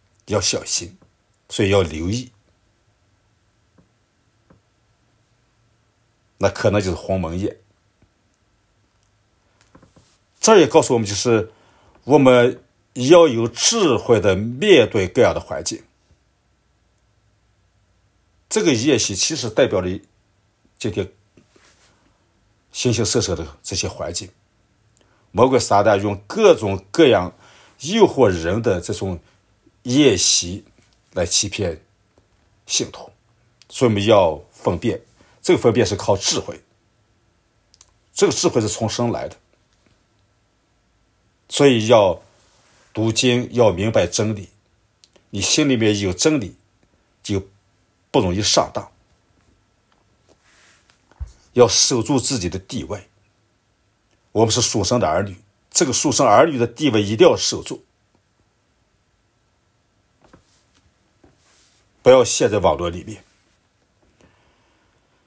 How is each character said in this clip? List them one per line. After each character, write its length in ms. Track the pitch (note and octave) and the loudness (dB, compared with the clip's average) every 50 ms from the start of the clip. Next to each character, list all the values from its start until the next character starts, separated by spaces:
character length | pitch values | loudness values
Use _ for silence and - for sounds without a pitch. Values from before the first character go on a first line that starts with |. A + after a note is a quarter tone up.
| _ _ _ _ _ | _ _ _ _ _
要 140 | - G#2+ G2 | -6 -4 -2
小 240 | - - - - - | -2 -2 -4 -6 -6
心， 320 | - - - - E2+ - _ _ _ _ _ _ _ _ _ _ - | -8 -8 -8 -8 -10 -18 _ _ _ _ _ _ _ _ _ _ -8
所 160 | - - G#2+ | -4 -2 0
以 20 | F#2+ | 2
要 140 | G2+ G2 | 2 2
留 260 | F#2 D#2+ D2+ D#2 E2 F#2 | 0 0 -4 -8 -6 -6
意。 240 | G#2+ B2 B2 - _ _ _ _ _ _ _ _ _ _ _ _ _ _ _ _ _ _ _ _ _ _ _ _ _ _ _ _ _ _ _ _ _ _ _ _ _ _ _ _ _ _ _ _ _ _ _ _ _ _ _ _ _ _ _ _ _ _ _ _ _ _ _ _ _ _ _ _ _ _ _ _ _ _ _ _ _ _ _ _ _ - | -6 -8 -10 -14 _ _ _ _ _ _ _ _ _ _ _ _ _ _ _ _ _ _ _ _ _ _ _ _ _ _ _ _ _ _ _ _ _ _ _ _ _ _ _ _ _ _ _ _ _ _ _ _ _ _ _ _ _ _ _ _ _ _ _ _ _ _ _ _ _ _ _ _ _ _ _ _ _ _ _ _ _ _ _ _ _ -2
那 80 | G2 F#2+ | -2 -2
可 220 | - - - A2 | 0 0 -2 0
能 100 | F#2+ G#2 | 0 0
就 80 | F#2+ F#2 | -2 -4
是 80 | E2+ | -6
鸿 240 | - - - F#2+ F#2+ | -6 -6 -6 -6 -4
蒙 160 | F2 E2 E2 | -4 -6 -6
宴。 220 | F2+ G#2 - - - _ _ _ _ _ _ _ _ _ _ _ _ _ _ _ _ _ _ _ _ _ _ _ _ _ _ _ _ _ _ _ _ _ _ _ _ _ _ _ _ _ _ _ - _ _ _ _ _ _ _ _ _ _ _ - | -6 -8 -8 -10 -12 _ _ _ _ _ _ _ _ _ _ _ _ _ _ _ _ _ _ _ _ _ _ _ _ _ _ _ _ _ _ _ _ _ _ _ _ _ _ _ _ _ _ _ -20 _ _ _ _ _ _ _ _ _ _ _ 0
这 140 | - A3 | 4 6
儿 60 | A3 F#3+ | 6 6
也 80 | D3+ B2 | 6 4
告 120 | - D#3 | 4 2
诉 140 | C3+ - B2+ | 2 2 0
我 40 | A#2 | -2
们， 60 | G#2+ | -2
就 80 | G2 | -4
是 380 | G#2 F#2+ - B2 A#2 G#2+ - - - _ _ _ _ _ _ _ _ _ - | -6 -4 -2 0 0 0 -2 -4 -12 _ _ _ _ _ _ _ _ _ -2
我 120 | A#2+ C#3+ | 2 2
们 460 | D3+ C3+ C3 B2+ B2 A#2+ B2 - - _ _ _ _ _ _ | 4 6 6 6 6 4 2 0 -4 _ _ _ _ _ _
要 340 | - C3 B2 C3+ F3 E3+ E3+ | -10 -2 4 6 8 8 8
有 220 | D3+ A#2 A2+ A2+ A2+ | 6 2 0 -4 -4
智 480 | - - - - A3+ A3+ G3 D3+ A#2 | -4 -2 -2 -2 0 2 2 2 0
慧 240 | G2 - - A#2 G#2 | 0 2 2 2 2
的 160 | F#2+ G2+ F#2 | 2 0 0
面 520 | F#2+ G#2+ A#2 B2 C3 G3 G#3+ F3+ C3 G#2+ - | 0 -2 -6 -6 -2 2 4 6 6 4 2
对 200 | - G#2 F#2 F2 | 0 -4 -4 -2
各 120 | - B2+ | 0 2
样 140 | A2 F2+ E2 | 2 2 0
的 60 | E2+ | -4
环 240 | - - - - E2 | -8 -10 -10 -10 -8
境。 180 | - - - - _ _ _ _ _ _ _ _ _ _ _ _ _ _ _ _ _ _ _ _ _ _ _ _ _ _ _ _ _ _ _ _ _ _ _ _ _ _ _ _ _ _ _ _ _ _ _ _ _ _ _ _ - | -10 -10 -12 -16 _ _ _ _ _ _ _ _ _ _ _ _ _ _ _ _ _ _ _ _ _ _ _ _ _ _ _ _ _ _ _ _ _ _ _ _ _ _ _ _ _ _ _ _ _ _ _ _ _ _ _ _ -4
这 140 | - A3 | -2 0
个 100 | F#3 E3+ | 2 2
宴 240 | C3 G#2+ A#2+ D3+ C3 | 0 0 0 0 0
席 200 | A2+ - - G2 | 0 0 -4 -4
其 180 | F2+ - - D#3+ | -4 -4 -4 -4
实 160 | - B2 A2 | -6 -8 -4
代 160 | - - B2+ | 0 0 0
表 140 | A2 - F#2+ | 2 0 -2
了 80 | F2+ F#2 F#2+ - - _ _ _ _ _ _ _ _ _ _ _ _ _ _ - | -4 -4 -8 -10 -12 _ _ _ _ _ _ _ _ _ _ _ _ _ _ -10
今 140 | - G#2+ | -10 -8
天 180 | - G#2 F#2 - _ _ _ _ _ _ _ _ _ _ _ _ _ _ _ _ _ _ _ _ _ _ _ _ _ _ _ _ _ _ _ _ | -6 -6 -8 -8 _ _ _ _ _ _ _ _ _ _ _ _ _ _ _ _ _ _ _ _ _ _ _ _ _ _ _ _ _ _ _ _
形 240 | - - - B2 A2+ | -10 -4 -2 -2 0
形 100 | A#2+ A2 | 0 -2
色 160 | - - A#2+ | 0 -2 -2
色 140 | - G2 E2+ | -2 -2 -6
的 220 | D#2 D#2+ - - _ - | -6 -8 -12 -16 _ -14
这 100 | - F#2+ | -10 -8
些 140 | F2 - E2 | -8 -8 -8
环 260 | - - D2+ D#2 E2+ | -8 -10 -10 -10 -10
境， 160 | - G2 F#2+ - _ _ _ _ _ _ _ _ _ _ _ _ _ _ _ _ _ _ _ | -10 -12 -14 -20 _ _ _ _ _ _ _ _ _ _ _ _ _ _ _ _ _ _ _
魔 160 | - F#2+ B2 C3 | 0 2 2 4
鬼 100 | C3 A#2 | 4 2
撒 240 | - - G#2+ G2+ | 0 2 2 2
旦 180 | G2+ A2 G2+ G2 | 4 2 2 2
用 160 | G2+ G#2 G2+ F#2+ - - | 0 -4 -6 -8 -10 -10
各 260 | - G#3+ A3 F#3+ D#3 | -2 4 4 4 4
种 320 | - A2 G2 G2 F#2 - _ | 4 2 -4 -6 -6 -8 _
各 160 | - - D#3+ C3 | 2 2 4 4
样 280 | A2 F#2 F2+ - - _ - - - - - - _ - | 4 2 0 -4 -10 _ -20 -20 -20 -20 -20 -20 _ -16
诱 260 | - D3+ G#3 A#3 G3 | -10 -4 0 2 2
惑 220 | - - C3+ B2 G2+ | 2 2 2 2 2
人 340 | F2+ E2+ D#2+ F2 - A#2+ | 0 -2 -4 -4 -4 -2
的 180 | A2 A#2+ F#2 F2 | -2 -4 -4 -4
这 140 | - - G2 | -6 -8 -8
种 240 | - G2+ F#2+ F2 E2 _ _ _ _ _ _ _ _ _ _ _ _ | -8 -8 -8 -10 -10 _ _ _ _ _ _ _ _ _ _ _ _
宴 340 | - B2 B2 D3 D3 B2+ G2 | -6 -2 2 4 4 4 2
席 480 | F2 - - - - F2 F2 F#2+ G#2 - _ _ _ _ _ _ _ _ _ - | 2 0 0 -2 -2 -4 -6 -12 -14 -16 _ _ _ _ _ _ _ _ _ -6
来 120 | F#2 F2 | -6 -4
欺 220 | F2 - - - F#2+ | -2 -2 -4 -4 -4
骗 360 | - - G2 F2 D#2+ - _ _ _ _ _ _ _ _ _ _ _ _ _ _ _ _ _ | -6 -6 -6 -6 -8 -12 _ _ _ _ _ _ _ _ _ _ _ _ _ _ _ _ _
信 240 | - - - - - | -6 -6 -6 -6 -6
徒， 180 | - - - - _ _ _ _ _ _ _ _ _ _ _ - | -12 -20 -20 -20 _ _ _ _ _ _ _ _ _ _ _ -12
所 200 | - - C3 A#2 | -4 0 0 0
以 20 | |
我 20 | |
们 120 | G#2 G2+ G2+ | 0 2 2
要 360 | A2+ A2 G2+ F#2 E2 D2+ D2 - _ | 4 4 4 4 2 -2 -6 -12 _
分 260 | _ - - - G2 - | _ -8 -6 -6 -4 -4
辨， 240 | - - - - - _ _ _ _ _ _ _ | -4 -6 -6 -6 -10 _ _ _ _ _ _ _
这 120 | - - F3+ | -2 -2 0
个 60 | - | 2
分 120 | - A#2+ | 2 2
辨 140 | G2 B2 G#2+ | 2 2 0
是 100 | - G#2 | -2 -2
靠 200 | F#2+ - - G2+ | -4 -2 -2 -2
智 220 | F#2 - - - - | -2 -2 -4 -4 -4
慧， 240 | - - - - _ _ _ _ _ _ _ _ _ _ _ _ _ _ _ _ _ _ _ _ _ _ _ _ - _ _ _ _ _ | -6 -10 -14 -18 _ _ _ _ _ _ _ _ _ _ _ _ _ _ _ _ _ _ _ _ _ _ _ _ -20 _ _ _ _ _
这 140 | - - G3+ | -4 0 0
个 60 | - | 0
智 160 | - - - E3 | 0 0 -2 -2
慧 120 | - B2+ | 0 0
是 80 | G#2+ G#2 | -2 -2
从 200 | - - A2+ G#2+ | -4 -6 -6 -6
神 220 | - - A#2+ A#2 | -4 -4 -4 -4
来 180 | F2+ A#1+ C2 - | -4 -6 -8 -12
的， 80 | - _ _ _ _ _ _ _ _ _ _ _ _ _ _ _ _ _ _ _ _ _ _ _ _ _ _ _ _ _ _ _ _ _ _ _ _ _ _ _ _ _ _ - | -16 _ _ _ _ _ _ _ _ _ _ _ _ _ _ _ _ _ _ _ _ _ _ _ _ _ _ _ _ _ _ _ _ _ _ _ _ _ _ _ _ _ _ -6
所 180 | - - C#3+ | 0 4 4
以 200 | C#3 B2 A2 G#2+ | 4 4 2 2
要 360 | A2 A#2+ A2 G2+ F#2 E2 - - _ _ _ _ _ _ _ _ _ _ _ _ _ | 4 4 4 4 4 0 -4 -10 _ _ _ _ _ _ _ _ _ _ _ _ _
读 200 | - A2 A2 A2+ | -6 -4 -2 -2
经， 360 | A2 - - B2+ A#2+ B2 - - | -2 0 0 0 0 -2 -4 -4
要 180 | - A#2+ A#2 G#2 | 0 2 2 2
明 200 | F2 F2+ G2+ A2 | 2 0 -4 -2
白 160 | G#2+ A2 F2+ | 0 0 -2
真 280 | F2 - - G#2+ A2 A2 | -2 -2 -4 -4 -4 -6
理， 160 | G2+ F#2 - _ _ _ _ _ _ _ _ _ _ _ _ _ _ _ _ | -8 -12 -18 _ _ _ _ _ _ _ _ _ _ _ _ _ _ _ _
你 100 | - G2 | -10 -6
心 280 | F#2 - - D#3 D3+ C#3 | -4 -2 0 0 0 0
里 80 | C3 | 0
面 220 | A2 A2+ G#2+ G#2+ G2+ | 0 0 0 0 0
有 120 | G2+ F#2 | -2 -4
真 260 | F2+ - - D#3+ D#3 C3+ | -4 -2 -2 -2 -2 -2
理， 160 | G2+ E2+ - _ _ _ _ _ _ _ _ _ _ _ _ _ | -6 -8 -14 _ _ _ _ _ _ _ _ _ _ _ _ _
就 260 | - - G2+ F#2+ - - _ _ _ _ _ _ _ _ _ _ _ _ | -10 -6 -6 -6 -8 -10 _ _ _ _ _ _ _ _ _ _ _ _
不 100 | - C#3 | -2 0
容 140 | G2 F2+ F2+ | 0 0 -2
易 80 | G2+ | -4
上 280 | G#2 - - - - - - | -2 0 0 0 0 -2 -6
当。 160 | A2 - - _ _ _ _ _ _ _ _ _ _ _ _ _ _ _ _ _ _ _ _ _ _ _ _ _ _ _ _ _ _ _ _ _ _ - - _ _ _ _ _ _ _ _ _ - - - - _ _ _ - | -12 -14 -14 _ _ _ _ _ _ _ _ _ _ _ _ _ _ _ _ _ _ _ _ _ _ _ _ _ _ _ _ _ _ _ _ _ _ -20 -20 _ _ _ _ _ _ _ _ _ -18 -18 -18 -18 _ _ _ 4
要 120 | A#2+ A#2+ | 4 4
守 360 | A2+ - - - - C#3 A#2 | 4 4 0 0 0 0 -2
住 180 | A2 - C#3+ B2 | -2 0 -2 -2
自 180 | A2 - C#3 A2 | -2 -2 -4 -4
己 120 | F2+ E2+ | -6 -6
的 80 | E2+ F#2 | -8 -10
地 260 | - - - A2 E2+ | -12 -12 -12 -12 -10
位， 240 | D#2+ F2 E2+ - _ _ _ _ _ _ _ _ _ _ _ _ _ _ _ _ _ _ _ _ _ _ _ _ _ | -10 -12 -14 -14 _ _ _ _ _ _ _ _ _ _ _ _ _ _ _ _ _ _ _ _ _ _ _ _ _
我 120 | - G#2 A2 | 0 0 2
们 80 | G#2+ | 2
是 80 | - B2+ | 2 0
属 240 | - - - A2 F#2+ | -2 -2 -2 -2 -2
神 160 | - B2 A#2+ | -2 -2 0
的 80 | F#2+ D#2 | 0 0
儿 140 | D#2+ F2+ | -2 -2
女， 120 | G#2 G2 F#2+ - _ _ _ _ _ _ | -4 -6 -10 -16 _ _ _ _ _ _
这 160 | - - F3+ | -2 -2 0
个 60 | C3+ | 0
属 200 | - - - D3 | -2 -2 -2 -2
神 140 | B2 - C#3 | 0 2 2
儿 200 | A#2 G#2 A#2+ D#3 | 4 6 6 4
女 120 | E3+ C#3 A#2+ | 4 2 -2
的 80 | A#2+ | -4
地 240 | A#2 - - D3+ C3+ | -4 -4 -4 -2 0
位 120 | A2 G#2+ | 0 0
一 140 | G2+ G2 A2 | 0 0 2
定 100 | G#2+ F3+ | 4 4
要 80 | D#3+ A2+ | 4 4
守 280 | - - - - - | 2 -2 -6 -6 -8
住， 240 | - - - - _ _ _ _ _ _ _ _ _ _ _ _ _ _ _ _ _ _ _ _ _ _ _ _ _ _ _ _ _ _ _ _ _ _ _ _ _ _ _ _ _ _ _ _ _ _ _ _ _ _ _ - _ _ _ _ _ _ _ _ _ _ _ _ _ _ _ _ _ _ _ _ _ _ _ _ _ _ _ _ _ _ _ _ | -10 -12 -16 -16 _ _ _ _ _ _ _ _ _ _ _ _ _ _ _ _ _ _ _ _ _ _ _ _ _ _ _ _ _ _ _ _ _ _ _ _ _ _ _ _ _ _ _ _ _ _ _ _ _ _ _ -20 _ _ _ _ _ _ _ _ _ _ _ _ _ _ _ _ _ _ _ _ _ _ _ _ _ _ _ _ _ _ _ _
不 80 | - B2+ | 4 6
要 120 | C3 C3 | 6 6
陷 280 | A#2 - - - C#3+ G#2+ | 6 2 0 -2 -2 0
在 80 | G#2 G2+ | 0 0
网 180 | G#2 A2 G2+ | 0 0 0
络 140 | - F2 F2 | 0 -4 -6
里 120 | F2 F2+ - | -8 -10 -12
面。 200 | G#2+ G#2+ - _ _ _ _ _ _ _ _ _ _ _ _ _ _ _ _ _ _ _ _ _ _ _ _ _ _ _ _ _ _ _ _ _ _ _ _ _ _ _ _ _ | -16 -18 -20 _ _ _ _ _ _ _ _ _ _ _ _ _ _ _ _ _ _ _ _ _ _ _ _ _ _ _ _ _ _ _ _ _ _ _ _ _ _ _ _ _